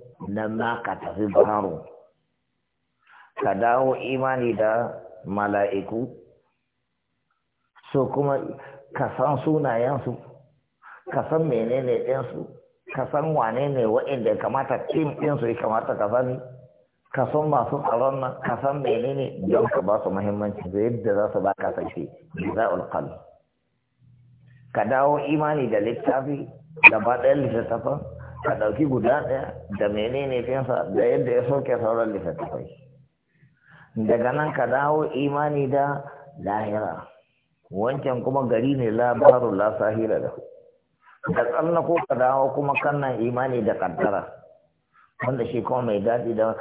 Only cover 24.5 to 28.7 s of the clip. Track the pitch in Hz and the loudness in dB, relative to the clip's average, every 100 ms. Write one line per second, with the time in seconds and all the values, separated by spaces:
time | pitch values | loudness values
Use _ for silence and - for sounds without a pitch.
24.5 | - - 113 104 131 143 147 143 151 151 | -20 -6 -2 2 4 4 4 2 2 2
25.5 | 151 120 104 110 120 - 135 135 143 - | 0 2 2 0 -2 0 0 0 -4 -8
26.5 | - - - - 107 110 123 131 143 123 | -16 -20 6 6 6 2 4 4 4 2
27.5 | 113 107 113 127 143 - - - - - | -2 -2 -4 -2 -4 -8 -14 -16 -6 -4
28.5 | 113 107 | 0 0